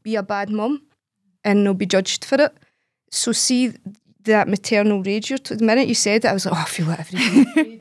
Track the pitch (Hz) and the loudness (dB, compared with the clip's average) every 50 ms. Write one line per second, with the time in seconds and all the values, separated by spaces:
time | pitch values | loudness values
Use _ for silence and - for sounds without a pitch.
0 | - 214 220 208 196 - 208 202 202 202 214 214 214 247 294 277 - _ _ _ | -8 -6 -4 -4 -4 -4 -4 -6 -4 -4 -4 -4 -4 -4 -4 -6 -8 _ _ _
1 | _ _ _ _ _ _ _ _ - 208 196 202 202 202 190 185 202 185 202 190 | _ _ _ _ _ _ _ _ -2 2 2 4 4 2 2 0 -2 0 0 0
2 | 190 - - - - - 277 269 294 - - _ _ _ _ _ _ _ _ _ | 0 0 -4 -8 -4 0 2 2 2 2 0 _ _ _ _ _ _ _ _ _
3 | _ _ - - - 233 226 - - - 254 247 254 233 - - _ 190 202 - | _ _ -8 -4 -4 -2 -2 -2 0 0 0 0 0 -2 -4 -8 _ -18 -18 -18
4 | _ _ _ _ - 220 214 208 - - 202 196 - - 233 208 208 214 208 196 | _ _ _ _ 0 2 2 2 2 2 -2 -4 -2 0 0 2 2 2 2 0
5 | 185 196 202 214 208 - 269 269 - - - 220 226 220 220 254 262 - 233 - | 0 -2 -4 -4 -4 -4 -6 -6 -6 -8 -4 0 2 2 4 2 2 2 0 0
6 | - 208 208 226 220 - 196 196 190 185 175 160 151 - - - 165 160 165 165 | 0 2 2 2 2 0 0 0 -2 -2 -2 -2 -4 -4 -4 -2 -2 -2 -2 -4
7 | 160 - 185 208 254 214 180 262 277 - - 220 208 220 226 220 | -6 -6 -4 -2 -2 2 4 4 4 4 4 0 0 0 -4 -12